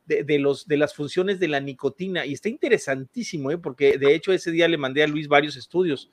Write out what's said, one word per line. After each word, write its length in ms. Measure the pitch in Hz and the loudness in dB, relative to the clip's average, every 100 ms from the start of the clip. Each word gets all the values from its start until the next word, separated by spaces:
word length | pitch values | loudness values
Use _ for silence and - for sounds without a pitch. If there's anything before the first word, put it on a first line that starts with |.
| - | -4
de, 180 | 151 | -4
de 140 | 143 147 | 0 0
los, 260 | 139 135 - | 2 -2 -2
de 100 | 147 | 0
las 160 | 147 | 0
funciones 440 | - 147 180 185 190 | -2 -4 -2 -2 0
de 80 | 165 | 0
la 120 | 143 | -2
nicotina, 640 | 139 131 139 - 190 170 135 | -4 -6 -6 -4 -6 -4 -6
y 60 | |
está 160 | 139 214 | -6 -8
interesantísimo, 1000 | 277 302 208 - 135 131 247 - 156 135 | -4 0 0 0 -6 -6 -10 -8 -6 -4
¿eh? 60 | 170 | -4
Porque 380 | 160 127 139 139 | -6 2 2 4
de 160 | 139 | 4
hecho 180 | 156 190 | 4 2
ese 180 | 180 175 | 0 0
día 160 | 165 170 | 2 2
le 100 | 165 | 2
mandé 240 | 131 135 | 0 2
a 20 | 151 | 2
Luis 220 | 151 147 | 0 4
varios 260 | 147 147 127 | 4 4 -6
estudios, 540 | - 175 180 131 - | -6 -2 -2 -2 -8